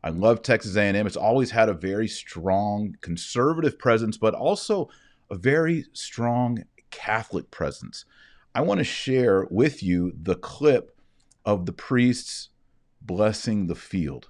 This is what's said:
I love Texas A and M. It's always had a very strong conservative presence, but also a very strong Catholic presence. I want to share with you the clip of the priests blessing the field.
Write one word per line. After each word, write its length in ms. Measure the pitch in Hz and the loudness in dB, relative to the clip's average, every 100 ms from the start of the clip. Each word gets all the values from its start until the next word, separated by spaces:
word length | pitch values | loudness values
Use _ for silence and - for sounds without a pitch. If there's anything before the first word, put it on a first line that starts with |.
I 80 | - | -4
love 320 | 82 107 117 | 2 4 2
Texas 340 | - 120 110 98 | 2 0 2 0
A 60 | |
and 140 | 101 98 | 2 2
M. 100 | 104 | -2
It's 100 | - | 0
always 340 | 104 127 127 | 0 2 2
had 200 | 117 110 | 2 2
a 40 | |
very 340 | 87 95 98 110 | 2 -4 -4 -4
strong 880 | - - 85 87 95 104 104 104 - | -6 -14 -8 -2 0 0 -4 -6 -8
conservative 800 | - 85 - 120 135 165 156 - | -8 -8 -6 0 0 2 -2 0
presence, 400 | 127 113 113 107 | 2 4 2 0
but 160 | 110 | 0
also 560 | - 139 202 - 202 - _ _ _ _ | 2 -2 -2 -2 -2 -2 _ _ _ _
a 60 | 95 | -2
very 500 | 107 151 165 165 - | 0 2 2 0 -4
strong 720 | - - - 120 120 123 120 - _ _ | -14 -14 -4 -2 0 0 -2 -8 _ _
Catholic 600 | - - 110 110 90 - | -12 -4 -4 -2 -8 -8
presence. 540 | - 73 67 - - - _ - _ _ | -6 -6 -6 -16 -18 -20 _ -20 _ _
I 60 | - | -2
want 180 | 165 196 | 0 0
to 60 | |
share 600 | 139 - - 131 123 98 - | 0 -4 0 2 4 4 2
with 320 | 95 147 139 | 2 2 2
you 300 | 92 87 87 76 | 0 0 0 -4
the 140 | 82 | -4
clip 640 | 90 - - 147 127 - _ _ _ _ _ 98 | -4 -4 2 4 4 0 _ _ _ _ _ -2
of 180 | 101 | -2
the 80 | 90 | -2
priests 800 | - - 127 123 123 - - - _ _ _ _ _ | -8 -2 4 4 2 -6 -14 -14 _ _ _ _ _
blessing 640 | - 90 107 107 - 107 90 | -8 0 2 2 -2 0 0
the 80 | |
field. 540 | 85 - 92 73 65 - | -4 -4 -4 -2 -6 -16